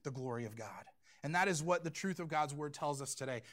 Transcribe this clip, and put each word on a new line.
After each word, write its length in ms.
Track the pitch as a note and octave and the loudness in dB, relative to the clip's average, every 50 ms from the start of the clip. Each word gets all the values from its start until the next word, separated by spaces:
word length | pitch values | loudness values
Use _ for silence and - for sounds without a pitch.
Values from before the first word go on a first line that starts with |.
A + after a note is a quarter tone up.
the 100 | _ D3 | _ -6
glory 340 | C3 C3 B2+ B2+ A#2+ A#2+ A#2+ | -4 -2 -2 -2 -2 -2 -2
of 100 | G#2+ G#2+ | -4 -4
God. 300 | A2+ A2 G#2+ G#2+ - - - - _ _ - - - - | -6 -10 -10 -10 -12 -14 -16 -20 _ _ -20 -16 -8 -4
And 100 | C#3+ E3 | 2 4
that 140 | F3+ F#3+ | 4 4
is 160 | G3 F3+ D3 D#3 | 4 4 2 4
what 200 | E3+ F3+ E3+ E3 | 4 4 4 4
the 60 | E3+ | -2
truth 300 | D3+ - - G3 F3+ - | -4 0 -2 0 0 0
of 80 | F3 | -2
God's 260 | D#3+ D#3+ D3+ D3+ C#3+ C#3+ | 0 2 2 2 2 0
word 220 | C#3+ D3+ D3 C#3+ | -4 -4 -6 -4
tells 260 | - D#3+ D3 D3 C3+ | -2 0 0 0 0
us 140 | C#3 C3 - | -2 -6 -4
today. 260 | - C#3 C3 B2+ A#2 - - | -4 -2 -2 -2 -4 -4 -8